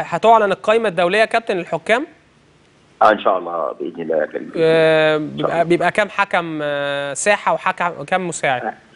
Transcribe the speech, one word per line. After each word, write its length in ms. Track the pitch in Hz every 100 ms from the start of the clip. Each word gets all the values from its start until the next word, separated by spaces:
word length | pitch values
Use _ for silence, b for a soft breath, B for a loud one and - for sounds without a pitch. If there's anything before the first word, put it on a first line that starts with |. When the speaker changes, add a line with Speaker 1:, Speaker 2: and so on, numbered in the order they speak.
| 160
Speaker 1:
هتعلن 380 | 170 220 226 208
القائمة 360 | 185 - 226 220
الدولية 300 | 175 175 202
يا 60 |
كابتن 320 | 220 233 233 190
للحكام؟ 500 | 170 160 - 226 330 - _ _ _ _ _ _ _ _
Speaker 2:
آه، 100 | 110
إن 60 | 104
شاء 200 | 113 95
الله 340 | 87 85 71
بإذن 300 | - 71 82
الله 140 | 80 80
يا 60 | 76
كريم. 240 | - - 175
Speaker 1:
آه، 600 | 160 160 160 160 156 156
Speaker 2:
إن 40 |
شاء 160 | 151 139
Speaker 1:
بيبقى، 160 | 151
Speaker 2:
الله. 100 | 160
Speaker 1:
بيبقى 280 | 165 170 170
كام 180 | - 202
حكم، 500 | - 202 190 170 156
آه، 520 | 147 143 143 143 143
ساحة 400 | 135 202 202 196
وحكم، 500 | 165 185 - 180 -
كام 240 | 143 185 180
مساعد؟ 360 | 160 147 123
Speaker 2:
آه، 100 | 113 - _